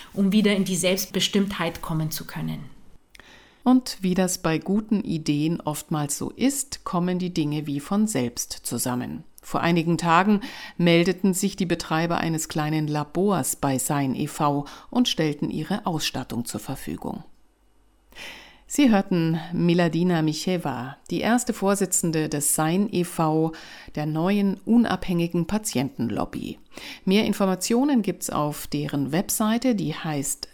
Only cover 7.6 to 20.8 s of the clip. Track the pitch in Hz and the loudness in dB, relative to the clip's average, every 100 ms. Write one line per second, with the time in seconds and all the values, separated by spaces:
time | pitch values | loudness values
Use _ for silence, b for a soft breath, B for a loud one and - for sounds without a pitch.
7.6 | 151 143 - 202 214 135 120 - - - | -4 -6 -2 0 2 0 -2 -4 -10 -8
8.6 | - 120 127 123 - 156 - - - 156 | -6 -4 -2 -4 -4 -10 -14 -20 -6 -2
9.6 | 170 170 165 170 170 165 196 202 B B | 2 2 2 2 4 4 6 2 B B
10.6 | B B 170 170 175 180 202 180 202 - | B B 6 6 6 2 2 2 0 0
11.6 | 180 170 - 160 170 170 - 160 - - | 0 0 -2 -2 0 0 0 -2 -2 -2
12.6 | 151 156 151 147 147 - 196 180 127 - | 0 0 0 -2 -2 0 2 2 0 -2
13.6 | 139 131 - 143 135 - 147 - 147 143 | 0 0 0 0 0 0 -4 0 0 0
14.6 | 143 B B 240 254 - 156 147 - - | -4 B B 0 0 2 0 0 -4 -4
15.6 | 156 208 - 156 - 127 127 113 120 104 | -4 -4 -2 -2 -2 -6 -6 -6 -6 -8
16.6 | - 135 - 82 - - - - _ _ | -8 -10 -8 -8 -8 -10 -12 -20 _ _
17.6 | _ _ _ _ _ B B B B B | _ _ _ _ _ B B B B B
18.6 | B - 285 208 - 175 160 165 160 170 | B 2 6 6 4 2 2 0 -2 0
19.6 | 170 170 170 165 180 170 156 151 - 180 | 4 4 4 4 2 2 2 0 -2 -2
20.6 | 170 123 | -2 -6